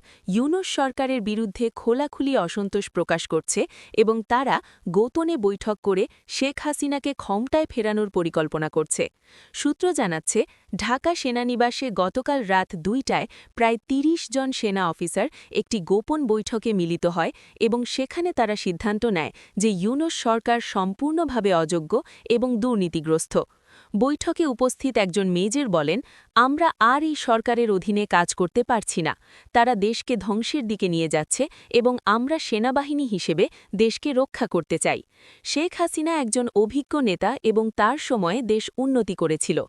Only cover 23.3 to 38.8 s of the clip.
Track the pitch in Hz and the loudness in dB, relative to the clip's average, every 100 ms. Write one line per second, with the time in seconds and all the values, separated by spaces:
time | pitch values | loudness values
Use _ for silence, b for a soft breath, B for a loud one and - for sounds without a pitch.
23.3 | 185 - b b b b 208 254 294 - | -2 -2 b b b b 0 2 2 -2
24.3 | 330 320 233 254 - 269 233 190 170 190 | 0 0 2 0 0 -2 0 0 2 2
25.3 | 175 202 262 269 170 147 196 b b b | 2 0 0 0 2 2 -2 b b b
26.3 | - 254 294 330 - 220 277 311 294 - | 2 4 4 2 4 4 4 0 -2 2
27.3 | 226 226 233 233 190 170 202 208 180 175 | 2 2 2 2 2 0 0 2 2 2
28.3 | - 180 240 240 233 - - 156 - b | 0 0 0 0 0 -2 -2 -2 -4 b
29.3 | b b 240 233 233 202 226 - 240 190 | b b 2 4 2 0 -2 -2 -2 -2
30.3 | 208 233 302 220 214 190 165 160 156 156 | -2 -2 -4 -4 -2 0 0 0 0 -2
31.3 | - 285 B B 233 233 247 - 220 254 | -2 -2 B B 2 4 2 0 0 0
32.3 | 320 - 214 240 262 285 294 269 190 - | -4 -2 0 0 0 -2 -2 -2 -2 -2
33.3 | 165 240 b b 190 226 - 294 254 269 | 0 0 b b 0 2 0 -2 0 0
34.3 | - 220 175 160 165 175 135 - b b | -2 -2 -2 -2 -2 0 -2 -6 b b
35.3 | b - 285 339 - 339 - 311 320 240 | b -6 -2 -2 -2 -2 -2 -2 -2 0
36.3 | 247 247 - 214 262 277 302 247 175 190 | 0 0 2 2 0 -2 0 0 0 0
37.3 | 277 226 214 220 - 214 294 - 240 175 | 0 0 2 0 2 2 0 -2 0 0
38.3 | 220 226 214 - - | 0 0 0 -2 -4